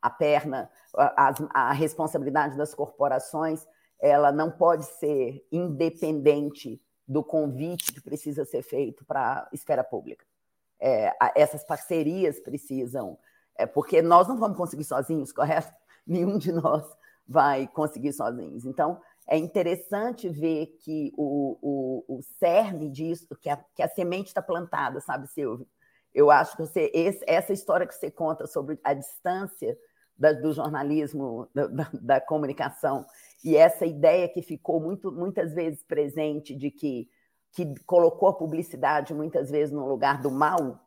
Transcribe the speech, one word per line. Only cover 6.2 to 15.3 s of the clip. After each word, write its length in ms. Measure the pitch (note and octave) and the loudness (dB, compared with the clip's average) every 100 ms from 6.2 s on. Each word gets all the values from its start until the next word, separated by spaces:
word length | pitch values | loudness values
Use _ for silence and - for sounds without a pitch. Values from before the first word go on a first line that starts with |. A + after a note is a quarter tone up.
| C#3 D3 D3 C#3+ B2+ A2 _ _ - | 4 4 0 -8 -14 -14 _ _ -4
do 180 | C3+ | -4
convite 680 | D3+ D#3+ D3+ B2+ D#3+ F3 - | 0 -2 -2 -4 -6 -6 -8
que 100 | - | -8
precisa 440 | - D3 D3+ C#3+ C3+ | -12 -10 -8 -6 -4
ser 160 | - | -6
feito 420 | - C#3 C3+ - - | -6 -4 -4 -6 -6
pra 440 | C#3+ B2 C3+ - | -2 0 -2 -6
esfera 320 | C#3 - C#3 | -14 -2 -2
pública. 420 | - A#2+ - - _ _ _ _ _ _ | 0 -6 -10 -18 _ _ _ _ _ _
É, 300 | B2+ A#2+ G#2+ - | 0 2 0 2
a, 140 | B2+ - | 2 6
essas 280 | D3+ D3+ | 4 2
parcerias 760 | - D3 - E3 D3+ F#3 F3+ C#3+ | -8 -8 -2 0 0 0 0 -2
precisam, 800 | - C#3+ - C3+ B2 B2+ G2 D#2 _ _ _ - | -10 -12 -8 -6 -6 -6 -8 -12 _ _ _ -4
é, 80 | - | -2
porque 360 | - - E3 | -2 4 4
nós 260 | E3 F3 F#3 | 8 8 8
não 100 | B3+ | 0
vamos 200 | A3 F3+ | -2 -2
conseguir 260 | E3+ C#3+ | -6 -6
sozinhos, 500 | D3+ C3 C3+ D#3+ C3+ | -4 -4 -2 -4 -4